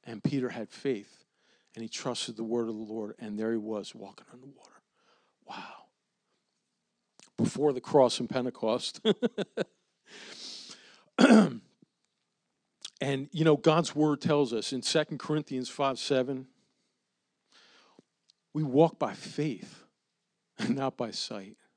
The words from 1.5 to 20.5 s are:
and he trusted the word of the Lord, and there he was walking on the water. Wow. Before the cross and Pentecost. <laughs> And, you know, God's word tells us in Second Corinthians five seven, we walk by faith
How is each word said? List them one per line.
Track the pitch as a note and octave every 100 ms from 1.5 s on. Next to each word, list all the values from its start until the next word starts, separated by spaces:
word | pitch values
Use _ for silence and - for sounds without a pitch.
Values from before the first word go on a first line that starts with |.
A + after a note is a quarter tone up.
| _ _
and | -
he | A2+
trusted | - C3+ A#2+ - A2+
the |
word | A2+ A#2+ A2+
of | G#2+
the |
Lord, | A2 A2 G#2 -
and | A2+ G#2
there | A2
he | A2+
was | G#2+ G#2+ F#2+
walking | - G2 - -
on | B2+
the | C3
water. | - - _ _ _ _ _ _ _ -
Wow. | - - - - _ _ _ _ _ _ _ _ _ _ _ _ _ - -
Before | A2+ A#2+ D3
the | B2+
cross | - D3 B2+ -
and | A#2+
Pentecost. | C3 B2 - A2+ A#2+ - - A3 G3+ A#3+ - F#3+ - - _ _ _ _ - - - - - - - - - _ -
<laughs> | A#3+ A3 F#3 A#2 _ _ _ _ _ _ _ _ _ _ _ _ - _
And, | C#3 C#3 C#3+
you | D#3+
know, | D#3+ D3
God's | D#3+ D#3 E3
word | D3 D3+ D3
tells | - D3 C3+
us | A2+ G2+
in | C3
Second | - D#3+ D3+ C#3+
Corinthians | - D3+ D3 C3 B2
five | - C#3 B2+
seven, | - C3+ B2+ C3+ C3 _ _ _ _ _ _ _ _ _ _ _ _ _ _ - _ _ _ _ _
we | D3+
walk | D3+ C3 D#3+ -
by | B2+
faith | - - - D#3 G#2+ - - _ _ _ _ _ _ _